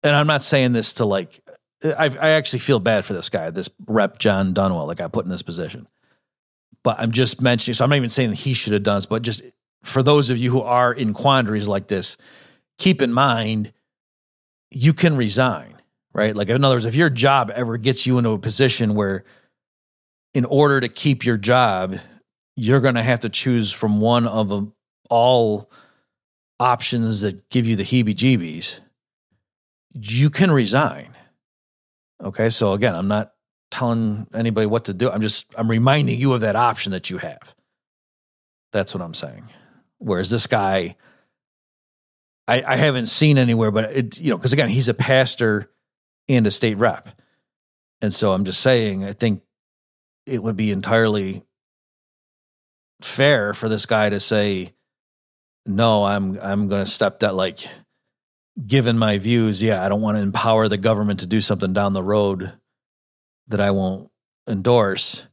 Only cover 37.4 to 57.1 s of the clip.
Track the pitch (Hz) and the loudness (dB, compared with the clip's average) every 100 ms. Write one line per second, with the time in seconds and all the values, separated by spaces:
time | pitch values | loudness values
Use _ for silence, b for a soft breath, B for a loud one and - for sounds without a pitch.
37.4 | - _ _ _ _ _ _ _ _ _ | -20 _ _ _ _ _ _ _ _ _
38.4 | _ _ _ 104 95 92 85 80 73 62 | _ _ _ -4 -4 -6 -8 -10 -12 -16
39.4 | - b b b b _ 139 90 92 117 | -20 b b b b _ -4 -2 0 -2
40.4 | - 113 98 98 90 - b b b b | 0 0 2 0 -2 -10 b b b b
41.4 | _ _ _ _ _ _ _ _ _ _ | _ _ _ _ _ _ _ _ _ _
42.4 | - 120 - 127 151 127 113 - 151 139 | -2 0 0 0 2 0 -4 2 4 4
43.4 | 123 117 110 104 110 135 120 - 165 95 | 4 2 2 0 -2 -4 -4 -4 -4 -2
44.4 | 131 131 117 117 120 113 127 131 123 - | 0 0 0 0 0 -2 2 2 2 0
45.4 | 113 104 101 _ _ _ _ _ - 127 | 0 0 -4 _ _ _ _ _ 0 2
46.4 | 107 - 117 101 113 - - - _ _ | 2 2 -2 2 0 0 -14 -20 _ _
47.4 | _ _ _ _ _ _ 107 - 107 95 | _ _ _ _ _ _ -4 -2 0 0
48.4 | 98 92 135 123 110 95 98 101 117 98 | -2 -2 2 2 0 -6 -8 -4 -2 -2
49.4 | _ _ _ _ _ _ _ _ - 117 | _ _ _ _ _ _ _ _ -8 -6
50.4 | 98 95 214 98 95 113 113 104 95 98 | -6 -4 -2 -2 0 2 2 0 -4 -10
51.4 | _ _ _ _ _ _ _ _ _ _ | _ _ _ _ _ _ _ _ _ _
52.4 | _ _ _ _ _ _ - - 139 135 | _ _ _ _ _ _ -12 2 4 4
53.4 | 104 101 110 107 - 110 104 101 - 107 | 0 -4 -4 -4 0 0 2 0 -2 0
54.4 | 104 95 90 _ _ _ _ _ _ _ | 0 -2 -8 _ _ _ _ _ _ _
55.4 | _ _ - 98 117 107 101 101 98 95 | _ _ -6 0 2 2 2 0 -2 -6
56.4 | 98 101 101 101 98 - 104 | -4 -2 -2 -2 -4 -2 -2